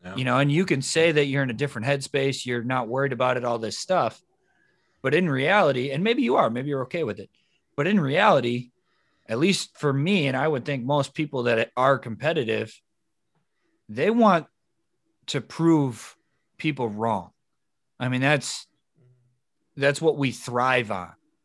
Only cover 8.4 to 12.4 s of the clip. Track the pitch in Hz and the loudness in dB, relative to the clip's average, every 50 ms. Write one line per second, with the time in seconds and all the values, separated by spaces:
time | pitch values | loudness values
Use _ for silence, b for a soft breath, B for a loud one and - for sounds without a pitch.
8.4 | 120 120 - - - - _ _ _ _ _ _ _ _ _ _ _ - 110 117 | 4 0 -2 -4 -6 -10 _ _ _ _ _ _ _ _ _ _ _ -6 -2 0
9.4 | 151 202 190 - - - _ - - 147 135 139 143 175 208 196 147 139 127 131 | 2 2 2 0 -2 -10 _ -4 -2 -2 0 0 0 0 0 2 2 0 0 0
10.4 | 139 160 156 131 120 - 143 135 117 127 147 147 135 - _ - 156 147 - 131 | 0 0 -2 -2 -4 -4 -6 -6 -2 -2 0 0 -2 -2 _ -8 -8 -6 -4 -4
11.4 | 120 120 117 113 117 - _ - 127 135 139 131 - 120 110 - 127 151 170 170 | 0 2 2 2 0 -2 _ 0 2 2 2 2 0 -8 -10 -4 -2 -2 -2 0